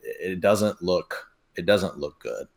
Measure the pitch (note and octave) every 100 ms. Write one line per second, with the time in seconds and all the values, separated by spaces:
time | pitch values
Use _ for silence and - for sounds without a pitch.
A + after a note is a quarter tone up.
0 | - - F2+ F#2 G2+ G#2 G#2+ - F2 F2
1 | - - - _ _ - F2 G2+ F#2 C#2+
2 | D2 - A#1 G#1+ -